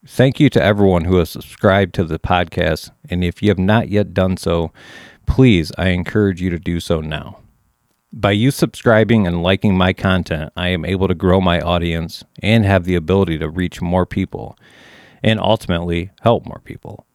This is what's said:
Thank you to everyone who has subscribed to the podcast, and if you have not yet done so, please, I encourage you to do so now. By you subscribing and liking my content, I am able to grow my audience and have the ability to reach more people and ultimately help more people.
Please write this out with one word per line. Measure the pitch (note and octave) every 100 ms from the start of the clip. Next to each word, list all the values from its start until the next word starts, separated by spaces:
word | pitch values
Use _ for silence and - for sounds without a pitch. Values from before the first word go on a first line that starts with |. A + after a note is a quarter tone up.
| -
Thank | - C3 -
you | D3
to | -
everyone | F#2+ G#2 G2+ F2+ D#2+
who | F#2
has | E2
subscribed | - - - G#2+ G2 F#2+
to | -
the | E2 D#2
podcast, | - F#2 F2 - E2 D#2+ - _ -
and | F2+
if | F2+ -
you | G#2
have | F#2+
not | F#2+ G#2+ C2+
yet | G2+ F#2
done | F2 F#2 F2+
so, | - E2+ D#2+ _ - - - _
please, | - - C3 F#2+ D#2 -
I | F2+
encourage | F2+ E2+ A2 G2+ F2
you | F#2
to | E2+
do | E2 E2+
so | - E2
now. | D#2 D#2 - - _ _ _ _ _ _ _
By | G#2+ G2+
you | G#2 B2
subscribing | - - - B2+ A2 G#2+ A2+ F#2+
and | E2+
liking | F2 G2 A2
my | F#2 F#2
content, | G2 G2 F#2 E2+ D#2 D#2
I | - F2+
am | F2+
able | D#2+ F#2 F#2+
to |
grow | F2 F#2 F#2
my | F2+ F2
audience | D2+ F2 E2+ E2 E2 - - -
and | G2 A2+ G2+
have | F#2+
the | F2
ability | F2+ D#2 F#2+ F#2 D#2+
to | E2
reach | D#2+ F2+ -
more | F2 F2+
people | F2+ - F#2+ - - - _ - - - - _
and | G#2 A2
ultimately | F2+ A2 - E2+ F2 E2+ F2 _
help | A2+ A2+
more | - -
people. | - - - G#2 _